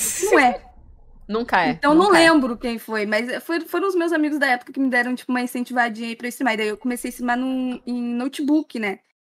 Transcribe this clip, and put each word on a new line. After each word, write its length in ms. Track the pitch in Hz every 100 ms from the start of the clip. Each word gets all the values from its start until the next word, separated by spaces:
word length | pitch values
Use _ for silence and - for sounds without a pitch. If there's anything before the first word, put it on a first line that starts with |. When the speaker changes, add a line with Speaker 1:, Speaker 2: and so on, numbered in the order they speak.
| - -
Speaker 1:
Não 160 | 392 349
é. 260 | 247 277
Speaker 2:
<laughs> 60 | - - - - - - -
Nunca 340 | 214 240 196
é, 80 | 165
Speaker 1:
Então, 240 | 240 285
não 120 | 311 403
Speaker 2:
nunca 120 | 339
é. 100 | 330
Speaker 1:
lembro 240 | 320 254 233
quem 180 | 240 226
foi, 300 | - 220 208
mas 380 | 214 240 254
foi, 160 | - 339
foram 260 | 339 349 392
os 80 |
meus 160 | 359 339
amigos 280 | 330 302 294
da 80 | 277
época 240 | 247 -
que 80 | 269
me 100 | 269
deram, 240 | 247 240
tipo, 160 | 247 -
uma 100 | 247
incentivadinha 680 | 247 254 240 247 233 220 233
aí 80 | 226
pra 100 | 247
eu 20 |
streamar. 260 | - 262 220
Daí 100 | 214
eu 80 | 208
comecei 320 | 254 240 247
a 40 |
streamar 240 | - 247 247
num, 420 | 262 262 254 247 -
em 160 | 247
notebook, 800 | 240 240 262 294 277 311 302 240
né? 180 | 214 - _ _